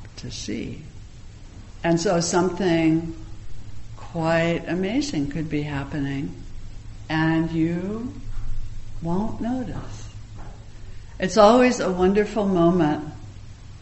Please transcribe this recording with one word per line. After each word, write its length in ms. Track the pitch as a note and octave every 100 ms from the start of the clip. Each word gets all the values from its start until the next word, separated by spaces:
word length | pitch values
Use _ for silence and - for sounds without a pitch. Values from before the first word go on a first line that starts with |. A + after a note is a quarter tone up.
| - -
to 120 | B2+
see. 520 | - - G#2+ - A#2 - - - - - - - - - -
And 180 | E3+ E3+
so 180 | G3 E3+
something 960 | E3+ F3+ F3+ F3 F#3 E3 D#3+ D#3+ E3 - - - - - - - - -
quite 680 | - E3 D#3+ E3 E3+ E3+ -
amazing 640 | E3+ F#3+ C4 D4+ D#3+ C#3
could 200 | E3 D#3
be 120 | D3
happening, 720 | D3 C#3 C#3 D#3 C#3 C#3 E3+ - - - - - - - -
and 440 | D#3+ D#3+ D#3+ E3
you 600 | E3 E3 F3 F#3+ A3 B3+ - - - - - - - - -
won't 380 | E3 F3 A3 -
notice. 680 | A3+ B3+ G3 - - - - - - - - - - - - - - -
It's 180 | F#3 A3
always 420 | G#3 B3 B3 G#3
a 120 | E3+
wonderful 540 | F3+ F#3 G3+ G#3 A3+ G3+
moment. 680 | F3+ E3+ F3+ D3+ D3+ D3+ - - - - - - -